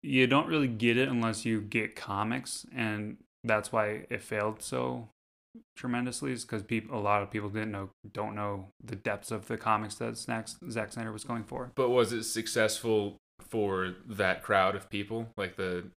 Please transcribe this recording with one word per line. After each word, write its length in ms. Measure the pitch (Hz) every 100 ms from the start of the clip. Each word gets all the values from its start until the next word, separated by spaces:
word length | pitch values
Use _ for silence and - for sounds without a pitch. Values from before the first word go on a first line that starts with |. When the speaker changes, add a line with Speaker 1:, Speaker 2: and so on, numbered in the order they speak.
Speaker 1:
You 240 | 151 131 127
don't 200 | 139 165
really 200 | 160 135
get 280 | 110 117 117
it 120 | 135
unless 360 | 123 113 110 117
you 160 | 110
get 340 | 104 113 107 -
comics, 680 | - 98 110 127 135 - -
and 460 | - 113 107 104 - _ _
that's 280 | 113 107 104
why 340 | 113 104 107 -
it 120 | 117
failed 400 | - 110 107 110
so 480 | - 127 123 127 113 _ _ _ _ 117 _ -
tremendously, 560 | 127 120 123 120 143
is 140 | 123 -
'cause 160 | 110
peop-, 280 | 101 113 107
a 40 | 117
lot 280 | 101 104
of 80 | 101
people 180 | 107 104
didn't 220 | 107 110
know, 180 | 101 95 _ 104
don't 260 | - 107 104
know 360 | 104 101 95 _
the 140 | 113 104
depths 360 | 113 101 -
of 160 | 110 95
the 100 | 110
comics 380 | 117 107 104 -
that 200 | 117 117
Snack-, 320 | - 113 110 - -
Zack 220 | 113 107
Snyder 180 | - 110
was 120 | 107
going 200 | - 117
for. 280 | 110 131 123 -
Speaker 2:
But 140 | 127
was 240 | 123 113
it 100 | 117
successful 920 | 110 113 113 120 110 - 117 110 101 98 _ _
for 480 | - 113 101 95 92 90 -
that 380 | 101 95 92
crowd 320 | - 101 95 101
of 140 | -
people, 440 | 101 101 113 113 -
like, 200 | 95 90
the 340 | 92 90 -